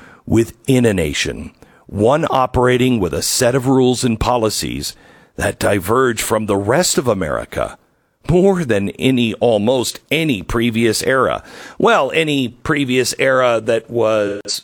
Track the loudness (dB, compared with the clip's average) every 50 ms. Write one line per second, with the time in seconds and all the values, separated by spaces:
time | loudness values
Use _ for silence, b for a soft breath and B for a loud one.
0 | B B B B B 0 2 2 2 0 -4 _ -2 0 2 4 4 2 2 2
1 | -2 -2 -2 -4 -4 -4 -6 -10 -12 -14 -16 b b b b b b b -2 0
2 | 2 4 4 2 0 0 0 0 0 0 2 2 2 4 4 2 2 2 2 0
3 | 0 -2 -2 -4 -4 -4 -2 0 0 2 2 0 2 2 2 4 4 2 2 0
4 | 0 -2 0 0 0 0 0 0 0 0 -2 -2 -6 -6 -6 -6 -8 -8 -10 b
5 | b b b b b b b -4 -4 -4 -4 -2 -2 0 0 0 0 0 0 2
6 | 2 2 0 -2 -4 -2 -2 -2 0 0 -2 -2 0 0 0 0 2 0 0 -2
7 | 0 0 0 -2 -2 -4 -4 -6 -6 -6 -6 -6 -6 -6 -8 -14 _ _ _ _
8 | _ _ _ _ _ 0 2 4 4 4 2 2 0 -2 0 -2 -2 -4 -6 -2
9 | 0 0 2 2 0 0 0 0 2 2 2 2 2 0 0 0 -2 -4 -6 -10
10 | _ -4 -2 -2 0 0 -2 -4 -4 -4 -2 -2 0 0 0 0 0 0 0 0
11 | 0 0 0 2 2 0 -2 -4 B B B B B B B B 2 2 4 4
12 | 2 0 0 -2 -2 0 0 -2 -2 -4 -6 -8 -6 -4 -2 -2 0 0 0 0
13 | 0 -2 -2 -2 0 0 2 2 2 2 0 0 0 0 -2 -2 -2 -4 -2 0
14 | 0 0 2 0 0 -2 -4 -6 -8 -8 -10 -10